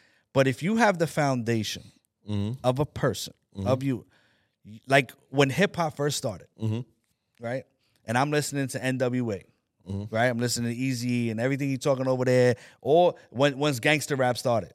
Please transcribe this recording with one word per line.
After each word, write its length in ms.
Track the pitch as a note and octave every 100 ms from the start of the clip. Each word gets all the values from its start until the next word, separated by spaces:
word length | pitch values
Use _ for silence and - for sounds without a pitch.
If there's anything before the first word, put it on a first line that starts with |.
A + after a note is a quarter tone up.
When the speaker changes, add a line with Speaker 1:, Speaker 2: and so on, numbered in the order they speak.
| _ _ _
Speaker 1:
but 140 | C3+ C3+
if 160 | B2
you 140 | E3+ A3+
have 220 | G#3+ F3+
the 80 | D#3+
foundation 760 | - C#3+ B2+ A2+ A2+ G#2+ - - _ _ _ G2+
Speaker 2:
Mm-hmm. 220 | G#2 G#2 C3
Speaker 1:
of 160 | B2+ B2+
a 80 | D3
person, 480 | - C#3 F#2+ - - _ G2
Speaker 2:
Mm-hmm. 100 | G2
Speaker 1:
of 160 | C3
you, 220 | C#3 A#2 - _ _ _ _ _ G2 A2 -
like 240 | C#3 C3 - _
when 180 | C3+ C#3
hip 280 | B2+ G3 -
hop 200 | E3 -
first 220 | D3 -
started, 300 | B2 F2 - -
Speaker 2:
Mm-hmm. 200 | A2 A2 C3 _ _ _ _ _
Speaker 1:
right? 220 | A#2 C3 - _ _ _
And 140 | - A#2+
I'm 140 | C#3+
listening 340 | D3 C#3 C#3 C3
to 180 | B2+
N 140 | B2+ C3
W 320 | B2+ B2+ A#2+
A, 60 | G2 - _ _ _ -
Speaker 2:
Mm-hmm. 240 | G2 G#2
Speaker 1:
right? 140 | A2 B2+
I'm 120 | A#2
listening 360 | A#2+ A#2 A#2
to 60 | A#2
Eazy 480 | C3 B2 B2 A#2+ A#2
and 80 | A2
everything 300 | B2+ C#3 C#3
he's 100 | C3
talking 300 | D3+ C3 C3
over 160 | B2+
there. 320 | B2+ B2+ B2 A#2 - _
Or 340 | A#2+ E3 F3 - -
when, 260 | A2 C#3+ C3
once 200 | D3 B2+
gangster 380 | D3 D3+ - C3+
rap 200 | B2+ A#2
started. 360 | B2+ A2+ F2